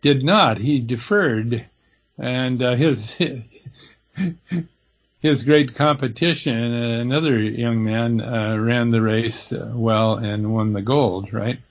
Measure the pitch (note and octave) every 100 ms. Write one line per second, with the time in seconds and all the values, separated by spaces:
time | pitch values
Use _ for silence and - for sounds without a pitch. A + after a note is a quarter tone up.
0 | C#3+ C#3 C3+ G#3 D#3+ G#2+ G#2+ C#3+ A#2 A#2+
1 | - G#3 F3 A2 A2+ B2 - _ _ _
2 | _ - A#2+ B2+ B2+ B2+ B2 B2 D#3+ A#2+
3 | G#2+ - F3 C3+ A2 - - - - _
4 | _ - F3+ E3+ _ F3+ D#3+ _ _ _
5 | _ _ D3+ C#3 B2 D3+ C#3 - D3 C#3+
6 | C3+ A2 E3+ E3 - A#2 A#2+ A#2+ A#2 A#2
7 | A#2+ C#3 D#3+ A#2+ G#2+ - A#2 A#2 A2 A2
8 | A#2 A#2 A2+ A#2 G#2+ A2 A2+ A#2+ A#2+ A2+
9 | A2 A2 A2+ A2+ - B2 - A#2 A2+ A2
10 | A2 G#2+ A2 G#2 G#2+ A2 G#2+ G#2 G2+ C#3+
11 | B2 F2+ G2+ A2 G#2+ B2+ -